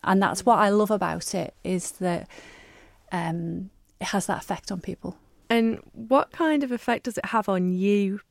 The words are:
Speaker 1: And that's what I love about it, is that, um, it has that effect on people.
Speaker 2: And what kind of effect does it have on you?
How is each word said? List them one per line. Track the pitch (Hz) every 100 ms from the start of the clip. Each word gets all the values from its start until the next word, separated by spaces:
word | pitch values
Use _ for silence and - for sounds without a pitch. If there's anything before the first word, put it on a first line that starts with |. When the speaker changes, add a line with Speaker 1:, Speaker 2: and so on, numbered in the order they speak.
Speaker 1:
And | - 196
that's | 196 - -
what | 226
I | 208
love | 208 208
about | 208 180 165 -
it, | 190 - -
is | - 180 -
that, | - 180 175 - - - - - - - _ _
um, | 180 170 165 165 170 190 _ _ _
it | 175
has | 202 180
that | 190
effect | - 170 -
on | 190
people. | - 175 - - _ _ _
Speaker 2:
And | 233 226 - -
what | - 226 269 -
kind | - 330 302
of | 277
effect | 247 - 233
does | - -
it | -
have | 226 208
on | 190 180
you? | 180 196 202 196 196 -